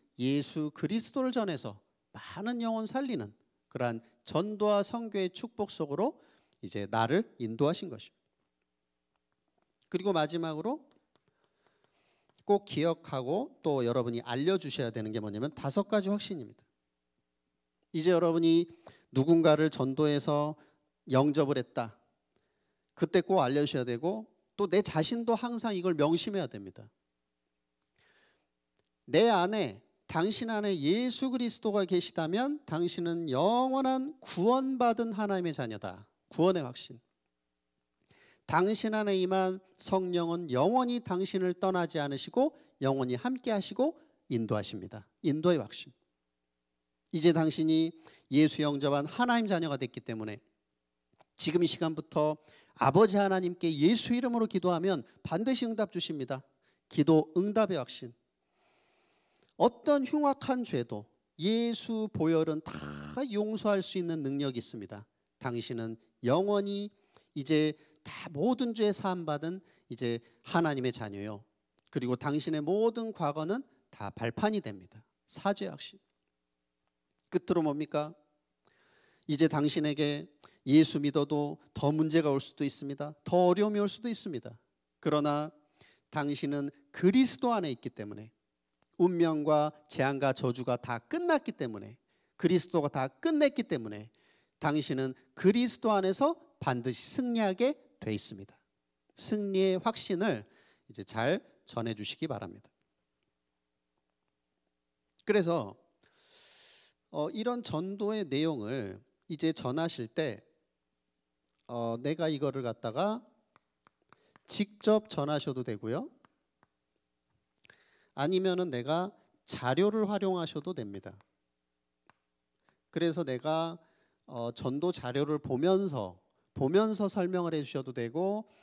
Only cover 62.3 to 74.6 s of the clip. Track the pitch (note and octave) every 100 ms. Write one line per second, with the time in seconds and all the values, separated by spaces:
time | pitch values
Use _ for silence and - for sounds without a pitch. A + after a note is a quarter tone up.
62.3 | E3 D#3+ D#3 - D3 C#3+ - - - C4+
63.3 | G3+ G#3+ A3 G#3+ G3+ F3+ F#3 E3+ D#3+ C3+
64.3 | C#3 C#3 B2 - A#2 F#2+ G#2 G#2 _ _
65.3 | _ C3 A#2+ - A#2 A2+ A2+ _ _ A#2+
66.3 | D#3 G3+ G3+ G3+ G3+ G#3 - _ - _
67.3 | D3 C#3 D#3 D#3 D3 _ _ - - F#3
68.3 | C#3+ A3 B3+ A#3+ A3+ G#3 G3 G3 F3+ D#3
69.3 | D3 D#3+ F#3+ - _ - A#2 A#2+ A#2 -
70.3 | _ - F3+ E3 C3+ B2 - G#2+ G2+ G#2
71.3 | G#2 - _ _ _ _ C#3 B2 B2 D3
72.3 | D3+ D3+ D3+ D3 G3+ A3+ A3+ A3+ G3 D3+
73.3 | D3+ D#3+ A#3+ - _ _ - G2+ - A#2
74.3 | - G#3+ G#3+